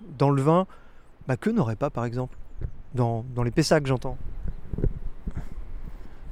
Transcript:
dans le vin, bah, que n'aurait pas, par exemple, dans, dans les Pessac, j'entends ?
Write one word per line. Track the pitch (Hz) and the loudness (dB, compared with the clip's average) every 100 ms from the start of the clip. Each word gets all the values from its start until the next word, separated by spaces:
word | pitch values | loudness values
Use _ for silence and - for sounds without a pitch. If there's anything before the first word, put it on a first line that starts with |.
| 208 131 | -8 4
dans | 139 | 6
le | 139 | 6
vin, | 139 170 190 - - - - - - | 6 6 4 -6 -18 -20 -20 -10 -4
bah, | 127 | 0
que | 208 | 2
n'aurait | 226 113 110 | 2 2 2
pas, | 143 | -2
par | - | -2
exemple, | 120 120 127 - - - - - - | -2 -2 -4 -8 -10 -6 -6 -8 -6
dans, | 123 120 113 127 | 0 2 0 -2
dans | 120 | 0
les | 120 | 2
Pessac, | 165 147 160 135 | 4 6 4 4
j'entends ? | 127 135 127 - - - - - - - - - - - - - - - - - - - - - | 0 0 -4 -4 -2 -4 -4 -4 0 0 0 -4 -4 -6 -6 -6 -6 -6 -8 -8 -10 -10 -10 -2